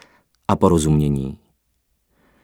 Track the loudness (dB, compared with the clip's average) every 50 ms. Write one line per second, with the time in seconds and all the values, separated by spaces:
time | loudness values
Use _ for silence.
0 | -20 _ _ _ _ _ _ _ _ -4 -2 2 2 2 2 2 2 0 0 0
1 | 0 -2 -4 -4 -6 -10 -12 -14 _ _ _ _ _ _ _ _ _ _ _ _
2 | _ _ _ _ _ _ _ _